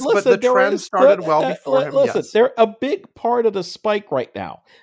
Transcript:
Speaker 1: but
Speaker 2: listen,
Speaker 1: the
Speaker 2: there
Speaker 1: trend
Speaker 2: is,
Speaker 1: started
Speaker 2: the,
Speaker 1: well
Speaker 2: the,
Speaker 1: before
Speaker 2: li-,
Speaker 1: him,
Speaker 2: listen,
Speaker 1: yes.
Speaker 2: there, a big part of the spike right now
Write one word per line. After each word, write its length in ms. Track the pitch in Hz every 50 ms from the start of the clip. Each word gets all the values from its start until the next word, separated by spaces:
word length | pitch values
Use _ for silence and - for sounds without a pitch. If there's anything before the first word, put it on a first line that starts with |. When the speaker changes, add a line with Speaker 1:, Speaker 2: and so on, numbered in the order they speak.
| -
Speaker 1:
but 100 | 294 226
Speaker 2:
listen, 160 | 202 196 269 233
Speaker 1:
the 40 | 214
Speaker 2:
there 140 | 226 247 254
Speaker 1:
trend 220 | 254 - 202 202
Speaker 2:
is, 100 | - -
Speaker 1:
started 360 | - - 190 190 277 302 185
Speaker 2:
the, 20 | -
Speaker 1:
well 200 | 160 156 151 -
Speaker 2:
the, 60 | -
Speaker 1:
before 280 | - - - - 269 262
Speaker 2:
li-, 60 | 277
Speaker 1:
him, 100 | - 139
Speaker 2:
listen, 220 | - 277 233 -
Speaker 1:
yes. 160 | - - - -
Speaker 2:
there, 200 | 214 233 - - -
a 80 | 226
big 480 | 214 202 - - 269 330 392 - - _
part 320 | - - 233 240 240 233
of 60 | 226 202
the 100 | 196 170
spike 480 | - - - - 214 208 208 208 -
right 240 | 147 131 117 - -
now 280 | 101 95 82 - - _ _ _ _